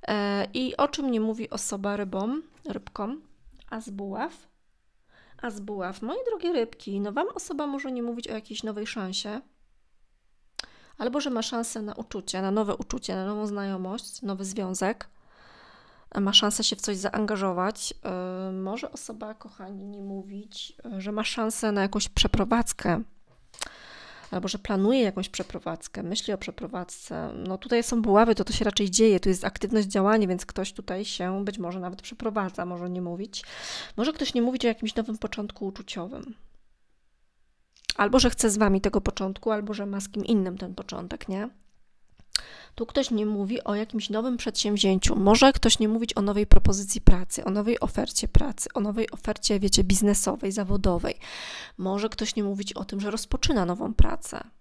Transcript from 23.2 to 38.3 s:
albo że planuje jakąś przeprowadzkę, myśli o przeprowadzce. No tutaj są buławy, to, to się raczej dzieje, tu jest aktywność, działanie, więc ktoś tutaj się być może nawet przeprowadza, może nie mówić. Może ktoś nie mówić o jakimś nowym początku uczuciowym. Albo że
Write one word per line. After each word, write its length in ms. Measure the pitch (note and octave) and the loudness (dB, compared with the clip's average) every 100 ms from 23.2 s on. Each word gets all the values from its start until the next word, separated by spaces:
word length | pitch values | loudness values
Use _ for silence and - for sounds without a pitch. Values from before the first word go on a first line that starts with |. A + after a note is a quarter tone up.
| - _ _ - - - - - - - - | -20 _ _ -14 -14 -14 -20 -20 -20 -20 -8
albo 180 | F#3 F#3 | -6 -6
że 100 | G3 | -8
planuje 440 | - G3 G3+ C4 | -2 2 4 4
jakąś 260 | A3 F#3 F#3+ | 2 0 -8
przeprowadzkę, 720 | - F#3 - - E3 - - | -8 -10 -8 -8 -10 -10 -10
myśli 300 | E3+ G#3 - | -6 -6 -4
o 60 | G3 | -6
przeprowadzce. 920 | - - A#3+ G3+ F3 - - D#3+ E3 | -6 -10 -10 -10 -10 -14 -12 -10 -8
No 240 | - F#3 F#3+ | -8 -8 -8
tutaj 240 | - A#3+ | 0 0
są 200 | A#3 A#3 | 2 0
buławy, 320 | A3 G3+ A#3 | 6 6 6
to, 100 | G#3+ | 4
to 80 | G3 | 0
się 120 | - | 0
raczej 260 | G#3 G3+ G3+ | 0 2 2
dzieje, 300 | F#3 A3 F#3 | 6 6 6
tu 80 | G3 | 4
jest 160 | F#3 | 2
aktywność, 440 | G3 - G3+ G#3+ G3 | -2 -4 0 0 2
działanie, 400 | G3 G3 A3 G3 | 2 4 4 2
więc 180 | F#3 - | 0 -4
ktoś 260 | - G3 | -6 -6
tutaj 320 | - - F3+ | -8 -8 -8
się 400 | G#3 - F3+ F#3+ | -6 -6 -4 -2
być 140 | G3+ G3+ | -4 -6
może 220 | F3 F#3 | -6 -6
nawet 220 | F3+ F#3+ | -8 -10
przeprowadza, 640 | - A3+ A#3 G#3+ F#3+ F#3+ F3+ | -16 -8 -4 -2 -4 -4 -8
może 240 | F3 F3+ | -6 -6
nie 120 | F3+ | -4
mówić. 420 | F3 F3 G3+ - - - - - - - | -6 -6 -8 -10 -14 -14 -12 -12 -10 -2
Może 160 | B3 | -2
ktoś 220 | D#4 C#4+ | -2 -2
nie 80 | B3 | 0
mówić 220 | A#3+ B3+ | 0 0
o 40 | A#3+ | -2
jakimś 260 | A3+ G#3+ | -2 -4
nowym 240 | - A3+ A3 | -4 -6 -6
początku 480 | G#3+ - G#3+ - G3 | -8 -8 -10 -8 -10
uczuciowym. 680 | G3 G3 - F3 C4 - A3 - - _ _ _ _ _ _ _ _ _ _ _ _ - - | -10 -12 -10 -10 -12 -14 -16 -20 -20 _ _ _ _ _ _ _ _ _ _ _ _ -10 0
Albo 200 | G#3 B3+ | 4 6
że 120 | A#3+ | 4